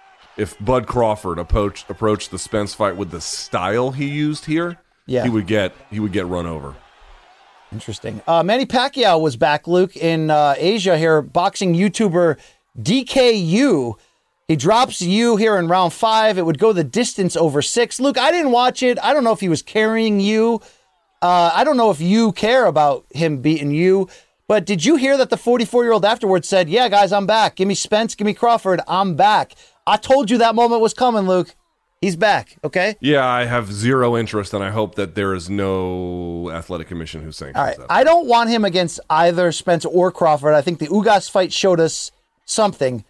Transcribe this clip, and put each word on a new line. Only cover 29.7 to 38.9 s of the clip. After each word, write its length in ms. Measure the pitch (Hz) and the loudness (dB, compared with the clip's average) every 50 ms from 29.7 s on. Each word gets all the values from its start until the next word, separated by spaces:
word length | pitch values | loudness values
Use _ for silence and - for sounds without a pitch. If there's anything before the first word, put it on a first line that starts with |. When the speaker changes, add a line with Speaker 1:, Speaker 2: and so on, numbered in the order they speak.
| _ _ - | _ _ -2
Speaker 2:
I 120 | - 208 - | 0 0 0
told 340 | - - 262 277 277 185 | 2 2 2 2 2 2
you 80 | 247 240 | 2 2
that 160 | 233 226 220 | 2 2 2
moment 260 | 226 240 233 233 233 | 2 2 2 2 2
was 140 | 226 220 - | 0 0 0
coming, 320 | - 254 247 233 214 190 185 | 0 0 0 0 0 0 0
Luke. 280 | 185 180 165 - - _ _ _ _ _ _ _ _ - | 0 0 0 -4 -8 _ _ _ _ _ _ _ _ -6
He's 140 | - 196 175 | -4 -4 -2
back, 400 | 165 214 208 190 135 107 - - _ - | 0 0 2 2 0 -2 -8 -14 _ -10
okay? 320 | 147 - 180 180 214 208 - | -6 -4 -2 -2 -2 -4 -2
Speaker 1:
Yeah, 260 | - 269 147 139 131 127 | 0 2 2 2 2 2
I 160 | 123 123 123 | 0 0 -2
have 300 | 117 123 120 110 95 101 | -2 -2 -4 -4 -6 -6
zero 420 | 101 110 123 135 131 127 120 120 | -4 0 0 2 2 2 2 2
interest, 380 | 117 113 107 - 107 98 - - | 0 -2 -2 -4 -6 -6 -4 -6
and 100 | 101 98 | -6 -6
I 60 | 98 | -4
hope 260 | 104 113 107 92 - | -4 -4 -4 -4 -4
that 200 | 104 98 87 78 | -6 -6 -6 -4
there 180 | 107 98 98 95 | -4 -2 -2 -2
is 160 | 92 80 87 | -4 -6 -6
no 1000 | 101 101 98 95 95 95 92 90 90 90 90 90 90 90 87 85 85 85 87 82 | -4 -4 -2 -2 -2 -2 -4 -4 -6 -6 -6 -8 -8 -8 -8 -8 -8 -8 -8 -8
athletic 380 | 80 82 80 - 90 82 80 - | -10 -10 -10 -10 -10 -12 -10 -10
commission 340 | 90 82 80 76 - 78 | -12 -12 -12 -12 -12 -14
who's 140 | 76 80 73 | -14 -16 -16
saying 220 | - 76 69 67 - | -16 -16 -10 -4 -4
Speaker 2:
All 60 | 139 | -4
right, 120 | - - - | -4 -4 -8
Speaker 1:
that. 100 | - - | -6 -4
Speaker 2:
I 140 | 170 208 262 | 0 2 4
don't 200 | 311 330 349 330 | 4 4 2 2
want 240 | 247 233 233 233 226 | 2 2 2 2 2
him 140 | 240 226 208 | 0 0 0
against 380 | 196 165 185 180 160 | 0 0 0 -2 -2